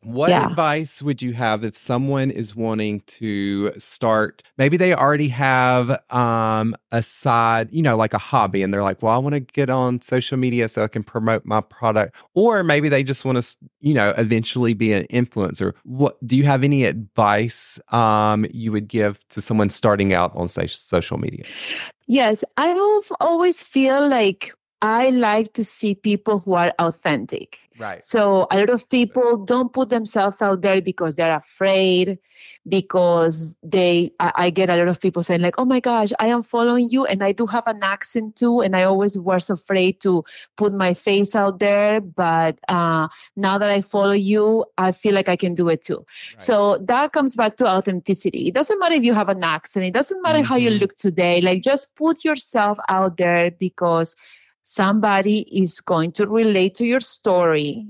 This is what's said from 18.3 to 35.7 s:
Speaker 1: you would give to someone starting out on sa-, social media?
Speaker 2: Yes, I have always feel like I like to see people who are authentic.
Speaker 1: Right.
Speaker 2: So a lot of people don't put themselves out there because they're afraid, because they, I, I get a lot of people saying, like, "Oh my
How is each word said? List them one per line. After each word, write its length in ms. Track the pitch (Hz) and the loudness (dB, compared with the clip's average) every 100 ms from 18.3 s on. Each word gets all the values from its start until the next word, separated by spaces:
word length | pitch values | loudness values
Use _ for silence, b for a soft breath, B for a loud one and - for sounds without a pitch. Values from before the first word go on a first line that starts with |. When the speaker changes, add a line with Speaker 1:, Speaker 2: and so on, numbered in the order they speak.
| 107 107 | 0 -2
Speaker 1:
you 220 | 120 113 | -4 -4
would 160 | 107 104 | -4 -4
give 360 | 117 104 101 _ | -2 -2 -2 _
to 100 | - | -12
someone 300 | - 110 101 | -2 2 2
starting 420 | - 113 104 98 | 2 2 2 2
out 220 | 90 87 - | 2 0 -2
on 140 | 87 | -6
sa-, 160 | - 87 | -4 -6
social 500 | - - 90 85 78 | -6 -4 -2 -2 -6
media? 280 | - - - B B B B - - | -6 -8 -16 B B B B -18 -2
Speaker 2:
Yes, 360 | 262 233 214 - - | 2 2 0 -4 -2
I 100 | 311 | 0
have 440 | 359 403 427 403 - | 2 2 2 -2 -4
always 420 | 311 339 359 339 | 0 2 0 0
feel 420 | - 269 269 269 294 | -2 0 2 2 2
like 440 | 269 202 190 - - _ _ | 2 2 0 -10 -18 _ _
I 280 | 214 226 262 | 0 2 2
like 420 | 254 226 214 220 | 2 2 2 0
to 100 | - | -4
see 320 | 220 - 214 196 | -6 -4 -4 -2
people 440 | 214 202 - 208 | 0 -2 0 -2
who 140 | 190 180 | 0 0
are 180 | 175 - | 0 0
authentic. 800 | 170 165 180 147 107 - - - _ _ | -2 -2 -4 -4 -4 -10 -12 -20 _ _
Speaker 1:
Right. 240 | 110 92 | -12 -10
Speaker 2:
So 440 | - 233 202 196 185 | -4 0 2 2 2
a 60 | 196 | 2
lot 100 | 208 | 2
of 180 | 247 - | 0 0
people 480 | 254 240 254 240 233 | 0 0 2 2 0
don't 340 | 190 247 247 | 0 -2 0
put 180 | - 254 | -2 -2
themselves 520 | 240 214 220 196 196 | -2 -2 -2 -2 0
out 200 | 208 190 | -2 0
there 200 | 190 190 | 0 0
because 340 | 185 185 165 147 | -2 -4 -4 -2
they're 180 | 165 156 | 0 -2
afraid, 840 | - - 196 190 190 180 185 185 B B B B - | -6 -2 0 2 2 2 0 -4 B B B B -4
because 880 | 190 190 190 175 170 165 160 160 165 | -2 0 0 2 4 2 0 -8 -12
they, 480 | 165 190 180 175 175 _ | -4 0 2 2 0 _
I, 120 | 165 - | -4 0
I 140 | 180 | 0
get 200 | 170 190 | 2 2
a 60 | 175 | 2
lot 140 | 175 | 2
of 100 | 180 | 0
people 240 | 190 175 | -2 -2
saying, 160 | 170 175 | -2 0
like, 140 | 175 - | 0 0
"Oh 60 | |
my 140 | 254 | 0